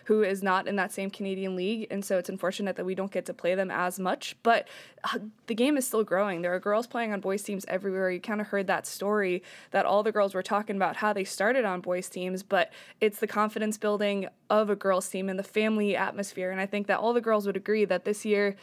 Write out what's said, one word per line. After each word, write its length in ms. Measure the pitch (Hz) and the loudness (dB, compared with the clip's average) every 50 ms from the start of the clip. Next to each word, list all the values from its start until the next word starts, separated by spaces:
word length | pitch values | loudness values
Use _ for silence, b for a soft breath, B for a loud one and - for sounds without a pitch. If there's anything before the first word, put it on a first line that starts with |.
| B | B
who 180 | B 214 214 | B 4 4
is 200 | 214 185 196 196 | 4 2 2 0
not 260 | 196 196 180 190 - 190 | 2 2 2 2 2 0
in 80 | 202 | 0
that 160 | 196 180 202 | 0 0 -2
same 160 | - - 196 196 | -2 -4 -6 -6
Canadian 460 | - - 202 196 190 190 190 190 185 | -6 -6 -6 -4 -4 -4 -4 -4 -2
league, 300 | 185 180 202 233 220 220 - | -2 -2 -2 -2 -4 -4 -6
and 140 | - 202 202 | -6 -4 -2
so 140 | - 202 185 | 0 0 -2
it's 100 | 180 - | -2 -2
unfortunate 480 | 190 196 - 180 - - 208 196 180 | -6 -4 -2 -2 -2 -2 -2 -4 -4
that 80 | - 180 | -4 -4
we 100 | 185 190 | -4 -4
don't 160 | 190 190 196 | -4 -4 -4
get 140 | - 185 175 | -4 -6 -6
to 80 | - 175 | -6 -6
play 200 | - - 170 185 | -4 0 0 2
them 160 | 190 190 185 | 2 0 0
as 280 | 101 139 180 180 180 - | 0 0 -2 -2 -2 -2
much, 380 | 185 185 214 - - - - _ | -2 -2 -2 -2 -4 -10 -8 _
but, 260 | - 226 233 - - B B B B B B B - | 2 4 4 4 2 B B B B B B B -6
uh, 140 | - - 247 208 220 - _ _ | -6 -6 -6 -6 -10 -16 _ _
the 80 | - 233 | -4 0
game 220 | 208 247 285 302 277 | 2 2 4 4 2
is 80 | 247 | 0
still 180 | - - 220 214 | 0 0 0 0
growing. 380 | - 170 190 208 208 180 170 | 2 2 2 2 0 0 -2
There 120 | 175 175 180 | -2 -2 -2
are 60 | 185 | -2
girls 260 | - 208 208 220 240 | 0 0 0 0 0
playing 260 | - - 240 233 220 | -2 -4 -4 -2 -2
on 80 | 208 196 | -2 -4
boys' 220 | 196 190 190 208 | -2 -2 -2 -2
teams 220 | 202 - 202 190 190 | -4 -4 -6 -6 -4
everywhere. 440 | - - 190 202 196 185 190 190 185 | -4 -4 -4 -2 -2 -2 0 0 0
You 100 | 180 180 | 0 -2
kinda 240 | - - 208 214 208 | -4 -4 -4 -2 -2
heard 220 | 208 - 202 196 185 | -2 -2 0 0 0
that 180 | 180 151 - | 0 -2 -2
story 560 | - - - 196 202 214 214 196 185 175 185 B B B B B B | -6 -8 -4 -2 0 2 2 2 2 0 -2 B B B B B B
that 160 | - 196 - | 0 2 4
all 160 | - 190 208 | 4 4 4
the 100 | 214 220 | 4 2
girls 220 | 208 208 202 196 - | 2 2 2 2 0
were 80 | 185 | -2
talking 340 | 190 - 214 202 214 214 202 | -2 0 0 0 0 0 0
about 200 | 196 185 160 160 | 0 0 0 0
how 180 | - 220 214 208 | 0 0 0 0
they 100 | 202 190 | 0 -2
started 400 | 196 - - 196 220 254 269 233 | -4 -2 0 2 2 4 2 2
on 160 | 202 185 180 | 0 0 -2
boys' 300 | 175 180 180 180 180 - | -2 -2 -2 -2 -4 -6
teams, 320 | - 185 180 185 185 185 | -8 -6 -4 -4 -4 -6
but 280 | 196 - 196 185 170 - B B B B B B | -4 0 2 2 2 2 B B B B B B
it's 180 | 220 214 208 - | 0 0 0 0
the 80 | 226 | -4
confidence 520 | 208 - 208 214 208 214 220 220 214 214 - | -2 0 0 0 0 0 -2 -2 -2 -2 -2
building 500 | - 208 208 202 208 202 202 196 190 - - _ _ - | 0 0 0 2 2 0 0 -2 -4 -6 -10 _ _ 2
of 180 | 202 214 220 202 | 4 4 4 4
a 80 | 202 | 0
girls' 320 | 202 - 196 190 185 196 - | 0 2 2 2 2 0 -2
team 220 | - 185 190 190 | -4 -4 -4 -2
and 80 | 185 185 | -2 -4
the 40 | |
family 540 | 196 - - 214 214 220 220 214 208 208 185 | -4 -2 0 2 2 2 2 2 2 2 2
atmosphere, 540 | - 190 196 - 196 202 196 - 190 185 185 | 2 0 -2 -2 -4 -6 -6 -6 -6 -4 -4
and 100 | 190 190 | -2 -2
I 60 | 190 | -4
think 200 | 196 208 208 202 208 | -2 -2 -2 0 0
that 100 | 190 - | 0 2
all 160 | - 226 240 | 2 2 2
the 60 | 240 | 2
girls 240 | 233 226 220 208 202 | 2 2 2 2 2
would 100 | 202 185 | 0 -2
agree 300 | 190 196 - 214 220 208 | -2 0 0 2 2 4
that 180 | 180 185 180 - | 2 2 0 0
this 220 | 202 208 - - | -2 -4 -2 0
year 300 | 214 208 202 202 202 196 B | 2 2 4 2 2 0 B